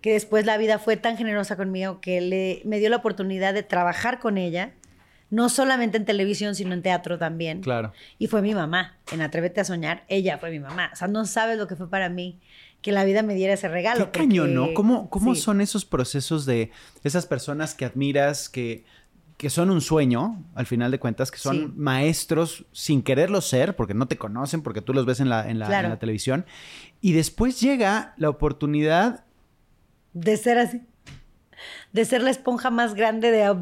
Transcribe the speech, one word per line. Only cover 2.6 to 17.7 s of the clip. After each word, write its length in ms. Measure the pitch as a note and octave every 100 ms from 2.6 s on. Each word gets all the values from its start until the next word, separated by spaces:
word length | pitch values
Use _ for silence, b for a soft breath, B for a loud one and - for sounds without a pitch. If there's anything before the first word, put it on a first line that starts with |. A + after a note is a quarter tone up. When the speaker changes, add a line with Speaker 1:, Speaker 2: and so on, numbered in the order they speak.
| G#3
Speaker 1:
me 140 | G#3+
dio 100 | G#3+
la 80 | A#3
oportunidad 560 | A3+ G3+ F#3+ F#3+ F#3+
de 100 | G3
trabajar 560 | G3+ F3+ F3 E3+ A#3 B3+
con 180 | A3+ G3
ella, 340 | F3 E3+ A3 _ b b b b b
no 200 | A3 B3
solamente 480 | B3 C4+ C4 A#3 A3
en 80 | G#3
televisión, 480 | G3+ G3 G3+ G#3
sino 200 | G3 F#3
en 100 | F3+
teatro 340 | F#3 F3 F3+ E3+
también. 440 | D#3+ E3 E3 E3
Speaker 2:
Claro. 300 | D#3+ A#2+ A2 B B B
Speaker 1:
Y 80 | A3+
fue 140 | A3
mi 100 | G3+
mamá, 440 | G#3 D#3+ F3 F3+ _ -
en 100 | D#3+
Atrévete 400 | D#3 E3 F3 F3
a 20 |
Soñar, 400 | F#3+ F3 D#3 E3+ -
ella 300 | G3 F#3 D3
fue 140 | E3
mi 80 | D#3
mamá. 320 | C#3 E3+ E3+
O 20 | -
sea, 120 | F3+
no 180 | G#3+ A3
sabes 320 | A#3 A3+ A3+
lo 100 | G3+
que 80 | E3
fue 140 | F3+
para 200 | F#3+ F3+
mí 300 | F3+ F3+ F3 B B B B
que 80 | -
la 120 | G3+
vida 200 | G3 G3+
me 100 | G#3+
diera 200 | F#3+ F#3+
ese 140 | G3 F#3+
regalo, 440 | E3+ F#3+ B3 D4
Speaker 2:
Qué 80 | -
cañón, 340 | D4 F#3 C#3+
Speaker 1:
porque 160 | - E3
Speaker 2:
¿no? 20 | E3+
¿Cómo, 340 | G#3 B3 -
cómo 240 | G3 A3
Speaker 1:
sí. 80 | A#3+
Speaker 2:
son 200 | - G3+
esos 240 | G3+ G#3 -
procesos 600 | C#3+ B2 C#3+ C3 D#3+ C3+
de 240 | A#2+ A2 B B B
esas 220 | D3 F3 F3
personas 480 | C3 - D3 D#3